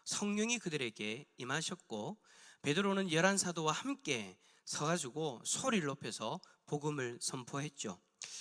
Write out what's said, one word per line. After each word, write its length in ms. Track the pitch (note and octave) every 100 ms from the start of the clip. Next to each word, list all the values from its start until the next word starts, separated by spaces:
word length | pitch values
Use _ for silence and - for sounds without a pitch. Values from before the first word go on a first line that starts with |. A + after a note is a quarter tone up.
| -
성령이 520 | - G#3 G#3 A3 A#3+
그들에게 680 | F3+ D3+ A#2+ - G#2+ A#2 C#3+ -
임하셨고, 840 | B2 D3+ D#3+ F3+ - G#2+ B2 G#3+ _ - - -
베드로는 480 | C#3 D3+ G3+ F#3+ F#3+
열한 260 | D#3 F#3+ G3
사도와 360 | F3+ E3+ D#3
함께 680 | D3 C4+ C#4 - B2 G2 F#2 - - -
서가지고 800 | - D3+ E3+ B2+ D3 D#3 A2+ -
소리를 400 | - C4 A3 D3
높여서 540 | C3+ C3 G2 A2 F3 - - -
복음을 540 | D3 D3 D3 A#2+ A#2+
선포했죠. 760 | - C3+ A2+ C#3 D3+ - G#2+ F2+ _ - - -